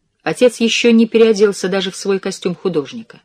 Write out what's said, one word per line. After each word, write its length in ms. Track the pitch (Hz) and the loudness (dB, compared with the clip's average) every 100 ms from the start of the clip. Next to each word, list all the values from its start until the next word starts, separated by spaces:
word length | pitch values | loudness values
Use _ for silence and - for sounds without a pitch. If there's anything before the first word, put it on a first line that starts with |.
| _ _ | _ _
отец 360 | 160 160 247 - | -8 0 0 2
еще 300 | 226 - 240 | -2 0 2
не 160 | 226 220 | 4 4
переоделся 640 | 220 226 202 208 190 185 | 4 4 4 2 0 -4
даже 220 | 196 185 | -4 -4
в 40 | - | -8
свой 240 | 196 190 | -4 -4
костюм 360 | 190 - 185 170 | -4 -6 -8 -6
художника. 680 | 190 160 135 233 - - | -4 -4 -6 -14 -18 -20